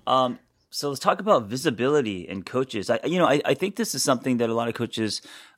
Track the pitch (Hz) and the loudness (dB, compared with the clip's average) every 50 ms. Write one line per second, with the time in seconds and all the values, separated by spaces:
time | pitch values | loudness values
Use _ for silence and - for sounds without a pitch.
0 | - 123 127 131 127 123 120 - _ _ _ _ _ _ - - 147 143 139 - | 0 2 4 4 4 2 0 -6 _ _ _ _ _ _ -10 -6 -4 -4 -4 -2
1 | - 202 - 190 190 214 190 131 110 98 117 160 170 156 113 98 123 135 151 147 | 0 0 0 2 4 4 4 4 2 0 -4 -2 0 0 0 2 2 2 2 2
2 | 123 107 98 90 - - 95 98 85 - - 127 135 - - 104 90 - 117 - | 2 0 -4 -6 -8 -8 -10 -10 -8 -4 -4 -4 -4 -2 -4 -6 -2 -2 -2 -2
3 | - 139 175 185 165 - 139 147 - 127 135 143 180 202 - - 220 - - 131 | 0 0 2 4 4 4 4 2 2 0 0 0 -2 -4 -4 -4 -4 -4 -4 -2
4 | - 147 131 120 - 131 123 117 117 113 113 117 117 117 110 - 117 - - 113 | 0 0 0 0 0 0 0 2 2 0 0 0 -2 -2 -4 -4 -6 -4 -4 -4
5 | 110 104 101 - - - - - - - _ | -4 -4 -4 -6 -10 -14 -20 -20 -20 -20 _